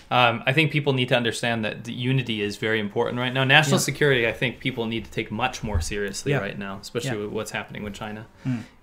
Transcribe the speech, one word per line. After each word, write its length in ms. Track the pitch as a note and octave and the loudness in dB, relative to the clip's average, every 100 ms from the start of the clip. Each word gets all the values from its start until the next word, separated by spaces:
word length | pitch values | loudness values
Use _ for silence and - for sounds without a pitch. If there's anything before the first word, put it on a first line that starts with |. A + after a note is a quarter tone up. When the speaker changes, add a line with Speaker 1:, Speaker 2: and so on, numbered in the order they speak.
| - | 0
Speaker 1:
Um, 320 | A#2+ B2 A2+ B2+ | 4 6 4 2
I 80 | |
think 180 | C3+ D#3 | 2 2
people 220 | D3+ C#3+ | 2 2
need 160 | C3 B2 | 2 2
to 80 | B2+ | 2
understand 480 | A#2 A2 A#2+ A#2 G#2+ | 2 0 0 0 -2
that 180 | - | -4
the 80 | A#2 | -8
unity 500 | A#2+ B2 C3 A#2 A2 | -4 0 0 0 -2
is 140 | G#2 G2+ | -2 -2
very 220 | A2 A2 | 0 0
important 400 | G#2 G#2+ A2+ A#2+ | 0 0 0 0
right 140 | B2 | -2
now. 100 | B2+ | 2
National 320 | C3+ C#3+ D3 C#3 | 6 6 6 4
Speaker 2:
Yeah. 60 | |
Speaker 1:
security, 420 | C#3 C#3 D3 C3 A#2 | 2 2 4 4 2
I 40 | |
think 280 | G#2+ B2+ A2+ | 0 -2 -2
people 240 | C3+ A#2 A2+ | -4 -4 -2
need 180 | A2+ | -4
to 80 | G2 | -4
take 200 | - A2 | -6 -6
much 320 | G#2+ B2+ - | -2 -2 -2
more 180 | A2+ G#2 | -2 -2
seriously 500 | - G#2 G2+ G2 - | 0 -2 -4 -4 -2
Speaker 2:
Yeah. 60 | C#3+ | 0
Speaker 1:
right 180 | G2 - | -2 -6
now, 220 | G2 G2 | -8 -10
especially 360 | - A#2+ C3 A2 | -8 -6 -4 -4
Speaker 2:
Yeah. 60 | G#2 | -4
Speaker 1:
with 60 | |
what's 200 | A2 G#2+ | -6 -6
happening 320 | A2 G2 - | -6 -8 -8
with 100 | G#2 | -10
China. 320 | G2 A2 G#2+ A2 - C3 | -8 -10 -10 -14 -8 -4
Speaker 2:
Mm. 120 | B2 A2 - | -4 -6 -14